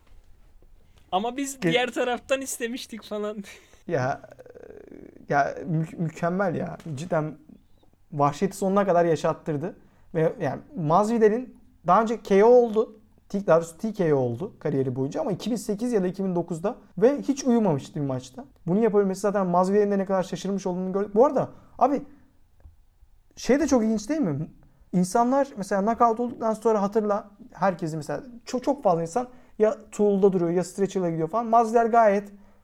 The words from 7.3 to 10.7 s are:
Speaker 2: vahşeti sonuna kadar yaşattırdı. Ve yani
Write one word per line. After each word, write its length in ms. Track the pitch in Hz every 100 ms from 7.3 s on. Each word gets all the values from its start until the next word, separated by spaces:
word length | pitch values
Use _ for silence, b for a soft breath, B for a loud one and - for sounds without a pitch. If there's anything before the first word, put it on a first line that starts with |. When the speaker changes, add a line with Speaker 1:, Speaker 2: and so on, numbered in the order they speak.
| - - - _ _ _ _ _
Speaker 2:
vahşeti 460 | 147 143 143 196 -
sonuna 280 | 196 196 196
kadar 200 | 175 170
yaşattırdı. 680 | 151 165 156 - 147 160 - b b b 170
Ve 180 | 160 -
yani 200 | 147 - -